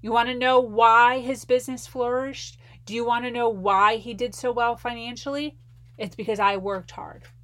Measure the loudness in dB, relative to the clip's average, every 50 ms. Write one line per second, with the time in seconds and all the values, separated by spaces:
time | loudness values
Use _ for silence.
0 | -6 0 0 0 2 0 -2 0 2 4 4 4 4 2 2 4 6 8 8 8
1 | 6 6 4 2 -4 -6 -6 -6 -2 0 0 0 0 -4 -12 -12 -12 -14 -6 -6
2 | -4 -2 -2 -4 -4 -6 -10 -12 -16 -16 -18 -20 -20 -20 -20 -20 -16 -10 -6 -6
3 | -2 0 -2 -2 -2 -4 -4 0 0 0 -2 0 0 2 4 6 6 4 4 0
4 | -6 -10 -8 -6 -6 -8 -8 -6 -6 -4 -2 0 0 -2 -2 -4 -8 -10 -10 -8
5 | -10 -12 -14 -12 -10 -8 -6 -6 -6 -8 -10 -14 _ -20 -20 -20 -20 -20 -14 -12
6 | -12 -12 -10 -10 -6 -6 -2 0 0 0 0 0 -4 -6 -8 -8 -10 -14 -16 -16
7 | -16 -16 -18 -20 -20 -20 -20 -20